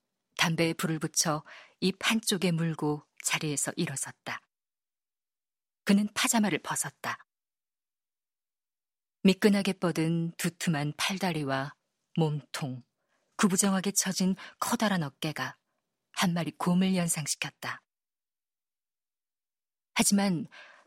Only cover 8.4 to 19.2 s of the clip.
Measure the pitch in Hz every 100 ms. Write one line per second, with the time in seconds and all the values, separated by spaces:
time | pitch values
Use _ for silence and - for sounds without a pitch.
8.4 | _ _ _ _ _ _ _ _ 190 185
9.4 | 208 202 190 185 175 160 160 170 170 -
10.4 | 170 - - 147 147 - - 190 185 160
11.4 | 135 135 143 - _ _ _ - 156 147
12.4 | - - 139 127 - _ _ _ _ -
13.4 | 202 190 202 190 190 - 190 - 185 190
14.4 | - - - 240 214 185 143 - 160 139
15.4 | 131 - _ _ _ _ _ - 185 170
16.4 | 160 - 180 175 190 185 170 165 143 -
17.4 | 151 - - - _ _ _ _ _ _
18.4 | _ _ _ _ _ _ _ _